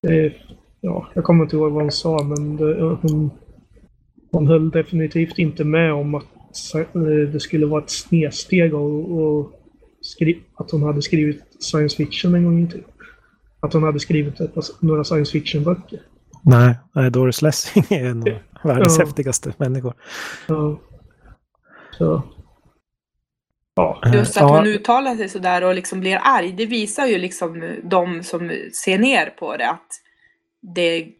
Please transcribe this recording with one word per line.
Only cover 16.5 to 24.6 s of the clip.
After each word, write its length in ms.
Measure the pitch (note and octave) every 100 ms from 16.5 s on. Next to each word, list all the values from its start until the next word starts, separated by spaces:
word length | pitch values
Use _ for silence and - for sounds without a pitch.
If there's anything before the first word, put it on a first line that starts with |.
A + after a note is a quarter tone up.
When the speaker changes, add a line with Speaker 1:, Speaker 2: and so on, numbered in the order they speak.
| B2 B2 A#2+ _
Speaker 2:
nej, 160 | D#3+ B2+
Doris 320 | B2 B2+ A#2+
Lessing 420 | D3+ D3 - - -
är 140 | F3 B2
en 120 | A#2
av 60 | A2+
Speaker 1:
Ja. 100 | A2 - -
Speaker 2:
världens 340 | D#3+ B2+ F#3 D#3+
Speaker 1:
Ja. 60 |
Speaker 2:
häftigaste 480 | D#3+ D3 C3+ B2 C#3+ -
människor. 380 | C3+ C3 B2 - - - - - -
Speaker 1:
Ja. 320 | D#3 D3+ D3+ _ - _ _ - - _ _ _ - - -
Så. 240 | E3 D#3+ - - - _ _ _ _ _ _ _ _ _ _ _ _
Ja. 280 | - E2 - A#2
Speaker 3:
Just 220 | C3+ - -
att 60 |
Speaker 2:
Ja. 140 | C#3+
Speaker 3:
hon 80 | D3+